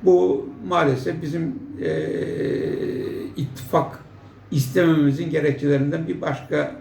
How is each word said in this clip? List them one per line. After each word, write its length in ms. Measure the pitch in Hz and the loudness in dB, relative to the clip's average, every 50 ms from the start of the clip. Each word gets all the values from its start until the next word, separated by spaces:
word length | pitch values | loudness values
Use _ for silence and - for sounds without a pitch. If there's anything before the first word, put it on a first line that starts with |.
| - | 6
Bu 420 | 185 180 180 185 185 202 - - - - - - 185 | 6 6 6 6 4 2 0 -2 -6 -10 -12 -6 -2
maalesef 540 | 180 175 160 143 131 123 - - 165 160 | 2 2 4 4 2 2 0 -4 -4 -4
bizim, 340 | 160 151 147 170 165 147 127 - - - - - | -4 -4 -4 -2 -4 -4 -4 -6 -10 -12 -10 -6
e, 280 | - - 78 - 156 - - - - - - - - - - - - - - - - - - - - - - - - - - - | -4 -2 -2 -2 -2 -2 -2 -4 -4 -4 -4 -4 -2 -2 -2 -2 -2 -2 -2 -2 -4 -4 -4 -4 -4 -6 -6 -6 -8 -8 -6 -6
ittifak 640 | - - - - - - - 165 - - - - - - - - - - - - - - | -6 -6 -6 -10 -10 0 0 0 0 0 -6 -14 -18 -20 -20 -20 -20 -20 -20 -20 -14 -4
istemememizin 800 | - 147 131 - - 180 175 165 160 156 147 143 135 143 170 165 | 0 0 0 2 2 4 4 6 6 6 6 4 2 2 -2 -2
gerekçelerinden 800 | 151 156 147 151 135 123 139 143 143 139 135 143 156 165 165 170 | 0 2 2 2 0 0 2 2 2 2 2 0 0 -2 -2 -4
bir 140 | - - | -4 -4
başka 540 | - 160 135 - - - - 151 151 - - - | -2 -4 -4 -4 -6 -4 -2 -2 -2 -2 -4 -12